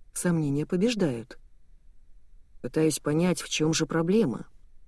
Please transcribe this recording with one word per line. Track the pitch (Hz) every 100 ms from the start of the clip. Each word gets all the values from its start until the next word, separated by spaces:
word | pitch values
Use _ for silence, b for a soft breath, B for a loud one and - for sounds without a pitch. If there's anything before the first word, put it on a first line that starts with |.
| -
Сомнения | - 180 170 147 143 151
побеждают. | 180 220 214 165 117 113 - - - - - - - - - - - - -
Пытаюсь | 123 156 160 147
понять, | 147 151 180 165
в | -
чём | - 156
же | 156 156
проблема. | 165 170 214 165 107 - - - -